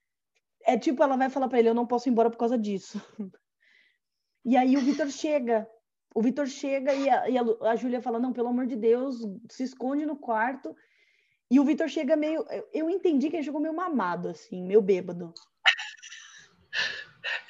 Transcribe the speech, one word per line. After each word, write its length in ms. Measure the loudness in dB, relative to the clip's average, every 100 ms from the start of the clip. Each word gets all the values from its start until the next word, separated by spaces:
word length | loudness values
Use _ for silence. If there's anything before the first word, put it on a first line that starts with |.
| _ _ _ _ _ _
É 140 | 0 2
tipo, 240 | 0 2
ela 140 | 2 4
vai 120 | 0
falar 180 | 0 2
pra 100 | 4
ele, 100 | 4
"Eu 60 |
não 120 | 4 0
posso 220 | 0 2
ir 40 |
embora 180 | 4 4
por 60 | 2
causa 200 | 0 0
disso." 420 | -2 -4 -8 -12 -12 -14
<laughs> 220 | -14 -16 _ _ _ _ _ _ _ _ _ _
E 120 | 2 4
aí 180 | 4 4
o 40 |
Vitor 300 | 2 0 -4
chega. 580 | -4 -2 0 0 -2 -2 _ _ _ _
O 80 | 0
Vitor 240 | 0 0 -4
chega 480 | -6 -4 -2 0
e 140 | 0 2
a, 180 | 2 2
e 80 | 0
a 40 |
Lu-, 160 | 0 0
a 140 | 0 0
Júlia 240 | -2 -4
fala, 180 | -4 -4
"Não, 140 | -4
pelo 160 | -2 -2
amor 180 | -2 -4
de 80 |
Deus, 440 | 0 2 2 0 -6 -10 -12 -16
se 120 | -8
esconde 440 | -8 -6 -4 -2 -4
no 100 | -6
quarto." 580 | -4 -2 -2 -4 -12 -16 _ _ _ _ _ _ _
E 100 | 4
o 40 |
Vitor 240 | 4 2 -2
chega 280 | -2 0 0
meio, 280 | 2 -2 -4
eu, 160 | -10 -6
eu 180 | -4 -2
entendi 380 | 0 2 2 2
que 80 | -2
ele 60 |
chegou 160 | -4 -4
meio 140 | -4
mamado, 540 | -4 -2 -2 -2 -4 -6
assim, 340 | -10 -12 -10
meio 160 | 2 4
bêbado. 540 | 6 2 0 -10 -12 -16 -20 _ 0 0 -6 -16 -20 -20 -20 -20 -20 _ _ -6 -6 -8 -16 _ -10 -10